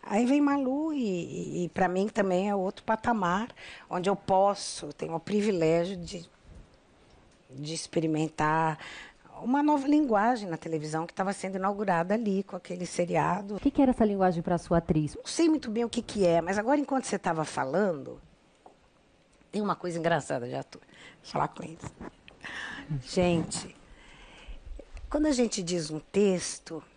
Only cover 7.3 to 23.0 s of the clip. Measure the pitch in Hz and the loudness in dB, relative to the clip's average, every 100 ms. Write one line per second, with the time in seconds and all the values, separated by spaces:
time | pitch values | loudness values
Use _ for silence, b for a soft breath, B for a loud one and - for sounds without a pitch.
7.3 | _ _ 131 147 165 - 170 160 156 156 | _ _ -12 -10 -8 -4 -2 0 0 -2
8.3 | - 151 160 160 156 B B B B - | 0 2 4 2 -2 B B B B -20
9.3 | - 226 277 294 294 269 302 285 208 220 | -10 0 2 4 2 4 2 4 4 4
10.3 | 247 202 160 165 160 151 156 170 - 190 | 2 -2 -6 -4 -4 -2 -4 -4 -4 -4
11.3 | 196 190 190 190 202 202 170 175 220 214 | -2 -6 -2 -2 -2 2 2 2 0 2
12.3 | 190 190 185 - 180 175 - 175 170 156 | 0 -2 -12 -10 -8 -6 -4 0 2 2
13.3 | 180 202 208 285 - 262 247 220 202 185 | 0 -4 -2 0 4 4 6 2 4 2
14.3 | 170 170 170 - 165 165 156 151 - - | 2 0 -2 2 2 4 2 2 -4 -8
15.3 | - 330 311 240 214 233 - - 208 180 | 2 4 4 0 -2 -2 -2 -4 2 4
16.3 | 165 165 202 220 294 269 269 - 196 185 | 4 2 0 2 2 2 -2 0 -2 0
17.3 | 160 156 - 131 160 208 151 123 123 - | -2 -2 -2 0 2 2 0 -8 -14 -20
18.3 | _ _ _ - _ _ _ _ _ _ | _ _ _ -20 _ _ _ _ _ _
19.3 | _ _ 196 208 170 180 165 165 160 - | _ _ -4 -2 -2 -4 -2 0 0 0
20.3 | 135 120 135 139 - - B B B - | -4 -4 -6 -8 -16 -20 B B B -8
21.3 | - 147 - 170 160 - - - _ - | -2 -2 -4 -14 -12 -16 -14 -16 _ -20
22.3 | - B B B B B 147 | -18 B B B B B -8